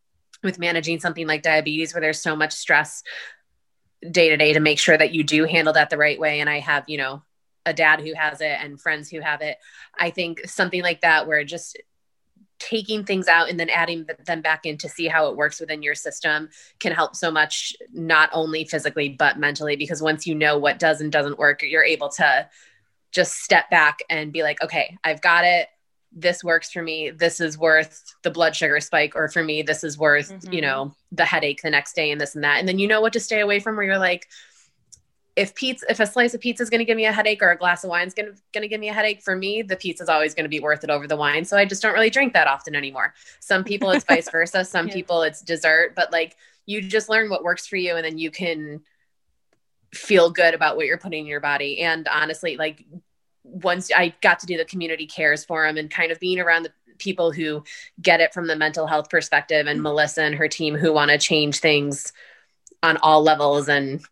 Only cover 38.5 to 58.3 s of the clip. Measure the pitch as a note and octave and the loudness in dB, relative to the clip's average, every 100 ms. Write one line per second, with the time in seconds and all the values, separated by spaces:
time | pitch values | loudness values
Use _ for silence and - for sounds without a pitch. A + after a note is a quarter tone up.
38.5 | G#3 G#3 G#3+ G#3+ G#3+ G#3+ G#3 G3+ F#3 F#3+ | -8 -6 -6 -6 -2 -2 -2 -4 -4 -2
39.5 | G#3+ G3+ F#3 E3+ E3 E3+ D#3 D#3 E3 D3+ | -4 -4 -6 -6 -6 0 2 2 -2 -4
40.5 | D3+ D3+ D3+ D3+ D3 D3 D3+ D3 D#3 F3+ | -4 -2 -2 0 -2 -2 -2 0 -2 0
41.5 | G3+ G3 G3 G#3+ G3 A3+ C4+ C4+ F3+ D3 | 2 2 2 0 2 2 2 2 4 2
42.5 | C#3 D#3+ D3 C#3 C3 A#2+ _ - _ - | 0 -4 -6 -6 -4 -4 _ -20 _ -2
43.5 | F#3+ G3 G3+ G3 F#3 - D#3+ - E3 E3+ | -2 0 -4 2 0 4 2 2 -2 0
44.5 | F#3+ F#3 F3+ E3+ F#3+ F3+ E3+ D#3 D#3 - | -2 -2 -2 -2 -6 -2 0 0 -4 -6
45.5 | D#3+ D#3+ D#3+ E3+ F3+ E3 E3 E3 _ _ | 0 2 4 2 0 -2 -2 -4 _ _
46.5 | _ - G#3 F#3+ G#3+ G#3+ A3 G#3+ E3+ E3+ | _ -10 -8 -2 -2 2 0 0 -2 -2
47.5 | F3 - G3 F3+ E3 D#3+ D#3+ D#3+ E3+ F3+ | -4 -4 -4 -2 -2 -4 -6 -8 -4 -6
48.5 | D#3 D3+ D3+ _ _ _ _ _ _ _ | -6 -8 -14 _ _ _ _ _ _ _
49.5 | _ _ _ _ - - F#3+ E3+ F3+ E3+ | _ _ _ _ -16 2 4 4 4 2
50.5 | D#3+ D#3 D#3 D3 E3+ F#3+ D#3+ D3+ D3 D3 | 4 0 0 -2 -4 -6 -10 -8 -6 -2
51.5 | C#3+ C#3+ C#3+ E3 D#3+ D3+ D3+ D#3 D#3+ E3+ | -2 -4 -4 -2 -2 -2 -2 -2 -4 -6
52.5 | C3 D#3 D#3 _ E3+ _ _ _ _ B2+ | -4 -6 -6 _ -20 _ _ _ _ -18
53.5 | F3 F3+ F3+ - F3+ F3 - G3 E3+ F3+ | -6 -2 -2 0 2 0 2 2 2 -2
54.5 | E3 E3 F#3 E3 D#3+ D#3 - D#3 D3+ - | -6 -6 -6 -6 -8 -10 -2 0 0 -4
55.5 | D#3+ D#3 D#3 D3+ - E3 E3 F3+ F3+ E3+ | -2 -2 -2 -6 -4 -2 -2 -2 0 2
56.5 | E3 E3 _ _ _ G3 F#3 E3+ D#3+ D#3 | 0 0 _ _ _ -8 0 0 0 -4
57.5 | D3+ - - - - F3+ E3 E3 | -6 -10 -20 -20 -2 4 4 4